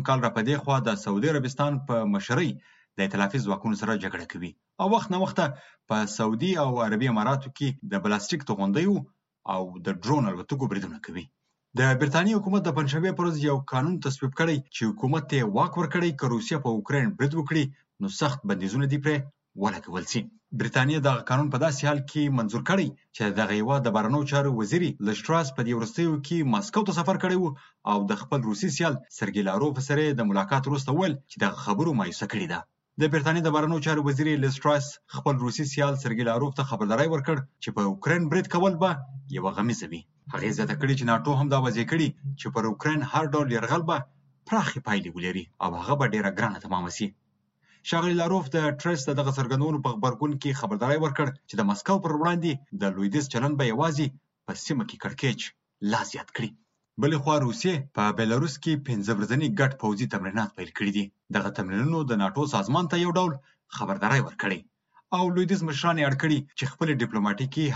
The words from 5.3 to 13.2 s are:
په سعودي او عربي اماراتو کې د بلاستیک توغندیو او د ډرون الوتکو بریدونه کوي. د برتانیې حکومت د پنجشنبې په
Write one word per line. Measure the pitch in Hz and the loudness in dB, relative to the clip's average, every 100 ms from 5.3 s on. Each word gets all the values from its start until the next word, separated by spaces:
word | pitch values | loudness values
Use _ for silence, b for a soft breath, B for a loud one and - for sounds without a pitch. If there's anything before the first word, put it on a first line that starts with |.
| - 151 135 B B - | 0 -2 -2 B B -4
په | 107 104 | -2 0
سعودي | - 107 113 185 175 | 0 0 0 0 2
او | 139 123 110 | 0 0 0
عربي | 110 131 | 2 2
اماراتو | 110 113 135 - - | 2 2 0 -4 -4
کې | 139 135 - | -4 -4 -4
د | 98 104 | -2 0
بلاستیک | 104 - 160 - | 0 0 -4 -2
توغندیو | 101 98 113 190 180 135 _ _ _ - | -2 0 2 2 2 -2 _ _ _ -4
او | 95 92 90 92 | -4 -4 -6 -6
د | 92 | -4
ډرون | 107 147 104 | 0 2 2
الوتکو | 90 95 135 123 | -2 -6 -4 -2
بریدونه | 98 95 113 - | -2 -4 -10 -12
کوي. | 90 - _ _ _ _ - | -12 -12 _ _ _ _ 2
د | 131 131 | 4 4
برتانیې | 143 160 196 214 | 2 4 4 2
حکومت | 196 196 | 2 0
د | 170 143 | 2 0
پنجشنبې | 139 156 185 | 0 0 0
په | 175 | 0